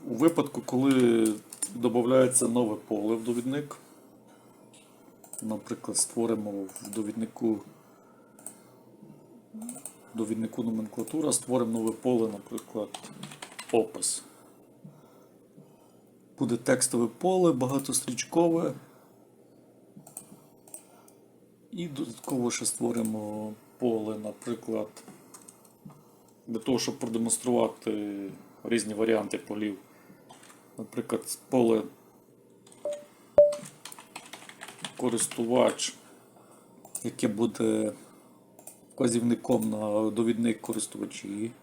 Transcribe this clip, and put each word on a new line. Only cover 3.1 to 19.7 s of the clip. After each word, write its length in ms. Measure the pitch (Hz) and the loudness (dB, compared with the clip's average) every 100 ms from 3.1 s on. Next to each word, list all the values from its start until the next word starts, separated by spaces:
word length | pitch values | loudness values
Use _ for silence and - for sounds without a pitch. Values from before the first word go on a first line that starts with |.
| 113 | 0
в 80 | |
довідник, 520 | 113 120 123 143 147 - - - - - - - - - - - - - - - - - | 0 -2 0 -4 -6 -12 -18 -20 -20 -20 -20 -20 -20 -20 -20 -20 -20 -20 -20 -20 -18 -10
наприклад, 540 | 110 107 - 117 - 104 | -6 -8 -6 -10 -4 -2
створимо 540 | - - 113 107 104 | -2 0 0 0 -2
в 400 | 98 95 - 104 | -6 -8 -10 -8
довіднику, 640 | 104 104 110 110 - 117 107 - - - - - - - - - - - - - - - - - - - | -4 -4 -4 -6 0 0 0 -4 -20 -20 -20 -20 -20 -20 -20 -20 -20 -20 -20 -20 -20 -20 -20 -20 -20 -20
в 80 | 220 233 - - - - | -14 -14 -14 -16 -18 -14
довіднику 480 | 113 107 113 110 - | -6 -4 -2 -4 -4
номенклатура, 680 | 117 110 107 - 113 156 151 | -2 -2 -4 -6 -4 -2 0
створимо 460 | - - 127 113 113 | 0 0 0 2 0
нове 140 | 110 | -2
поле, 360 | 110 127 123 110 | 0 2 2 2
наприклад, 600 | 104 - 113 - 113 104 - - - - - - - - | -2 -10 -12 -8 -8 -8 -10 -16 -16 -16 -16 -16 -16 0
опис. 500 | 117 - - - - - - - - - - - - - - - - - - - - - - - - - - | 2 2 -2 -4 -4 -10 -20 -20 -20 -20 -20 -20 -20 -20 -20 -20 -20 -20 -20 -20 -20 -20 -20 -20 -20 -20 -4
Буде 180 | 123 117 | -2 0
текстове 500 | - 127 - 123 117 - | 2 2 2 2 0 0
поле, 340 | 175 185 175 | 2 6 6
багатострічкове. 1200 | 127 127 135 135 127 - 120 - 165 170 165 160 - - - - - - - - - - | 4 2 0 -2 -4 -2 -6 0 4 4 4 -2 -6 -16 -20 -20 -20 -20 -20 -20 -20 -20